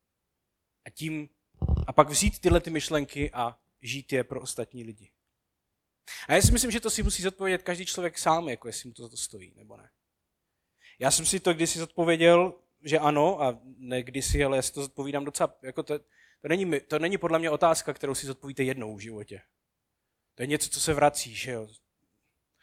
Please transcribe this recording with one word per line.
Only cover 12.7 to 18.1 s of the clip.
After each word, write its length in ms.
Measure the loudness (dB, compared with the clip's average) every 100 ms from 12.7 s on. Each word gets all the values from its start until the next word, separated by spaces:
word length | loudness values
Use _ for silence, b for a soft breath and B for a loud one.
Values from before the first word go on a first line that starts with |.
| _
že 180 | 0 2
ano, 420 | 4 4 4 2
a 180 | -2 -2
ne 400 | -12 -18 -6 -6
kdysi, 400 | -6 -6 0 2
ale 140 | 2 2
já 40 |
si 120 | -2
to 80 | -6
zodpovídám 440 | -10 -8 -6 -4 -4
docela, 320 | -2 -2 -4
jako 220 | -12 -10
to, 160 | -6 -6 _ b b b
to 60 | -2
není 180 | -2 0
mi-, 160 | -2
to 180 | -2 -2
není 180 | -2 -2
podle 220 | 0 0
mě 100 | 0
otázka, 440 | 2 4 2 -2
kterou 220 | -6 -6